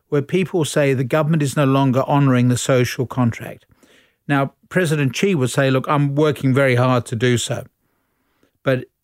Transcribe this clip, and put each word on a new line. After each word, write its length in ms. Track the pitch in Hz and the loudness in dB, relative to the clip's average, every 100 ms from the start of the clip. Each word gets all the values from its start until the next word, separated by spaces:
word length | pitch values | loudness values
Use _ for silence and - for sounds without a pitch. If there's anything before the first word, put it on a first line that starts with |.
| _ | _
where 120 | 147 | -4
people 420 | 139 185 185 185 | -2 -2 -2 -2
say 300 | 143 - 139 | -2 0 0
the 80 | 131 | 0
government 400 | 127 156 151 160 | 0 0 0 0
is 140 | 143 151 | 0 0
no 80 | |
longer 380 | 139 135 139 127 | 0 2 2 0
honouring 460 | 131 143 139 123 123 | 0 2 2 4 2
the 100 | 120 | 0
social 460 | - 131 123 - | 0 0 0 -2
contract. 600 | 123 - 120 - - - _ _ _ _ _ _ - | -6 -2 -2 -2 -10 -16 _ _ _ _ _ _ -4
Now, 240 | 143 139 - _ | -2 -2 -8 _
President 480 | 180 180 156 139 - | -2 0 0 -2 0
Xi 180 | 202 | 0
would 160 | 175 127 | 0 0
say, 200 | - 135 | 0 0
"Look, 180 | 131 127 | 0 0
I'm 260 | 147 143 | 0 0
working 400 | 139 156 139 135 | 2 0 0 0
very 220 | 127 139 123 | 2 2 2
hard 280 | 127 127 - | 2 0 -2
to 100 | 120 | -2
do 200 | 123 120 | 0 0
so." 280 | - 120 127 _ _ _ _ _ _ _ _ _ | -2 -8 -10 _ _ _ _ _ _ _ _ _
But 220 | - 131 127 _ | -2 -2 -4 _